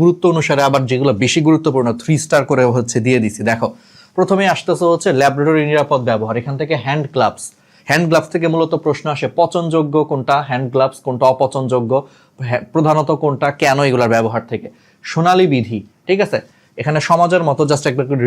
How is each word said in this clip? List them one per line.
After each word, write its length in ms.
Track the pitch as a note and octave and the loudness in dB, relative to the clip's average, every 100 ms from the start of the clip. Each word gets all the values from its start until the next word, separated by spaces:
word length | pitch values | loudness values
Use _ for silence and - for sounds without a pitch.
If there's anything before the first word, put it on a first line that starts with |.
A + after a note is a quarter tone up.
গুরুত্ব 220 | E3+ F3 F3+ | 2 4 2
অনুসারে 280 | E3 D3 C#3+ C#3 | 2 0 2 2
আবার 120 | C#3 B2+ | 2 0
যেগুলো 260 | B2+ C#3+ | 0 0
বেশি 260 | G#2 B2+ E3+ | 0 0 2
গুরুত্বপূর্ণ 460 | D3+ D#3 D#3 C3 A#2+ A#2 | 2 2 2 0 0 -2
থ্রি 120 | - D#3 | -2 -2
স্টার 240 | - D3+ C3 | 2 0 2
করে 180 | C#3 B2 B2 | 2 2 2
হচ্ছে 220 | A#2 B2+ | 0 -2
দিয়ে 200 | A2+ B2+ | 2 2
দিছি। 180 | G#2+ G#2+ | 0 -2
দেখো 240 | G#2+ A2+ - - _ - - - | -2 -2 -2 -6 _ -20 -10 -2
প্রথমেই 340 | F#3 G3 G3 E3 | 0 2 2 0
আসতেছে 300 | - D#3 F3 | -2 0 0
হচ্ছে 180 | E3+ G3 C3+ | 0 0 2
ল্যাবরেটরি 440 | C#3 C3+ D3 D#3 D3 | 2 2 2 2 2
নিরাপদ 340 | D3+ D3 C#3+ A#2+ | 0 0 0 0
ব্যবহার, 260 | A2 A2 A2+ | -2 -2 -4
এখান 180 | B2 C#3 | -6 -6
থেকে 160 | D3+ D3+ | -4 -4
হ্যান্ড 220 | A2+ D3+ C3+ | -2 -4 -4
গ্লাভস, 300 | C3 A2 - - - _ _ - | 0 -2 -2 -14 -20 _ _ -2
হ্যান্ড 180 | D3 E3+ | 0 2
গ্লাভস 200 | D#3+ D#3 | 2 0
থেকে 140 | F3 E3 | -2 0
মূলত 260 | E3 D#3+ D#3+ | 0 0 -2
প্রশ্ন 300 | D#3 C#3+ D#3 C#3+ | -2 -4 -4 -4
আসে 120 | B2+ - | -4 0
পচনযোগ্য 560 | E3+ F3 E3+ D#3+ D3+ D3+ D3+ | 0 0 -2 0 0 0 0
কোনটা, 260 | C#3+ B2 C#3+ B2+ | -2 0 0 0
হ্যান্ড 180 | B2+ C3 | -4 -2
গ্লাভস 240 | C3 C3 - - | 0 0 -2 -8
কোনটা 200 | B2 C3 | 0 2
অপচনযোগ্য, 580 | C3 C3+ C#3 C3 B2+ A#2 C3 C#3 _ _ _ | 2 0 -2 -2 -2 0 -2 -4 _ _ _
হ্যাঁ, 220 | B2+ B2 - | -4 -4 -2
প্রধানত 360 | D#3+ D#3 D#3 D3 | 0 2 2 0
কোনটা, 360 | D3 D3+ C3+ C#3+ | -2 -2 -2 -2
কেন, 260 | C#3 D3 C3+ C#3+ | 0 0 2 2
এগুলোর 240 | B2 A#2+ A2+ | 2 2 2
ব্যবহার 280 | A2+ A2+ A2+ | 0 -4 -6
থেকে। 160 | A2+ - - _ _ | -10 -10 -18 _ _
সোনালী 420 | - - E3+ F#3 F#3 | -8 -2 2 4 2
বিধি, 320 | C3+ A2 A2 G2 _ - | 2 -2 -6 -10 _ -4
ঠিক 120 | G3 G3+ | -2 0
আছে, 120 | A#2+ - _ _ - | -4 -8 _ _ -8
এখানে 220 | C3+ D#3 - | -4 -4 0
সমাজের 340 | E3+ F3 F3+ | 0 2 2
মতো 180 | D#3+ C3 D3 | 0 0 0
just 200 | D3 D3+ | 0 -2
একবার 160 | C3 C3 | -2 -2
করে 120 | C#3 | 0